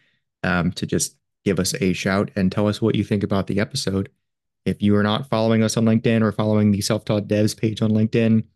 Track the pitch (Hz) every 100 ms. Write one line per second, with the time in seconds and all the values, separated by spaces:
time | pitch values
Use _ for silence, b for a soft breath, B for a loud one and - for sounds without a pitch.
0 | _ _ _ _ 92 87 85 - - 92
1 | - - _ _ - - 92 - 95 87
2 | 101 98 107 - 92 104 104 104 110 110
3 | 101 104 98 98 92 98 110 - - 95
4 | 95 _ _ _ _ _ - 92 104 101
5 | 104 107 - 113 113 113 110 120 113 113
6 | 117 117 110 101 107 107 107 98 98 107
7 | - 107 104 104 107 - 113 104 110 107
8 | 110 117 113 113 107